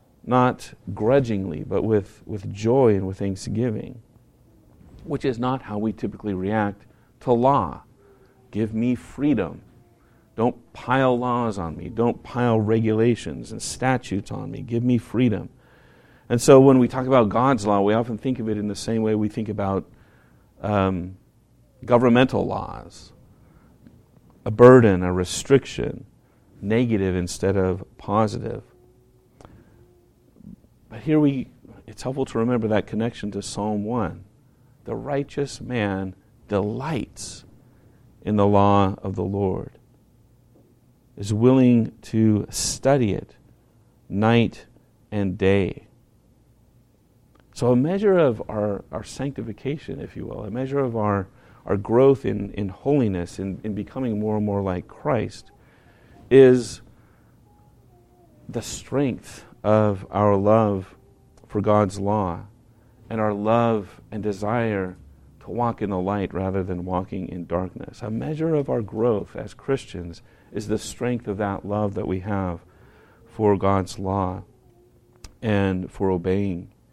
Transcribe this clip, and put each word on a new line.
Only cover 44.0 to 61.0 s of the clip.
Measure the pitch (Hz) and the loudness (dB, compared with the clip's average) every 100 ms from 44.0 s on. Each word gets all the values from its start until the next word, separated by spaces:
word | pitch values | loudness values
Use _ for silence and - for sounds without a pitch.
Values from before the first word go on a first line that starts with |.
| - | -8
night | 95 110 117 113 - - _ _ _ _ | 0 4 4 2 -2 -20 _ _ _ _
and | 107 98 92 | -4 -4 0
day. | 95 101 92 - - _ _ _ _ _ _ _ _ _ _ _ _ _ _ _ _ | 2 2 0 -4 -16 _ _ _ _ _ _ _ _ _ _ _ _ _ _ _ _
So | - 120 | -4 2
a | 123 | 2
measure | 147 196 208 185 | 2 0 2 4
of | 147 110 - | 4 0 -6
our, | 107 104 101 - | -4 -4 -4 -8
our | - | -12
sanctification, | - - 139 127 117 104 131 151 - 101 | -12 -10 -8 -8 -10 -10 -8 -8 -10 -12
if | 110 - | -12 -12
you | |
will, | - 110 | -12 -10
a | 107 | -10
measure | 117 131 143 | -8 -4 -2
of | 131 113 | -2 0
our, | 104 101 92 - - - - | 0 0 -4 -12 -20 -14 -4
our | 101 | -4
growth | 101 113 135 127 | 2 4 6 4
in, | 107 104 101 | 0 -4 -6
in | 95 101 | -6 -8
holiness, | 92 135 143 113 92 87 - | -6 -2 2 2 0 -4 -8
in, | 95 90 | -8 -8
in | 107 | -8
becoming | 104 101 131 127 104 | -8 -8 -6 -4 -4
more | 107 107 | -2 -2
and | 107 | -2
more | 101 | -2
like | 98 90 - | -2 -4 -8
Christ, | - 147 127 101 - - _ _ _ _ _ _ - - | -8 -4 -2 -4 -10 -20 _ _ _ _ _ _ -20 4
is | 131 131 127 113 - - - _ _ _ _ _ _ _ _ _ _ _ _ _ _ - | 8 10 8 2 -12 -20 -20 _ _ _ _ _ _ _ _ _ _ _ _ _ _ -12
the | 117 | -10
strength | - - - 131 143 - - - - - | -10 -12 -6 -2 -2 -4 -10 -20 -20 -6
of | 104 107 107 98 - | 2 4 4 0 -4
our | 98 104 101 | 0 2 4
love | 101 113 107 101 92 - | 4 4 4 -2 -6 -16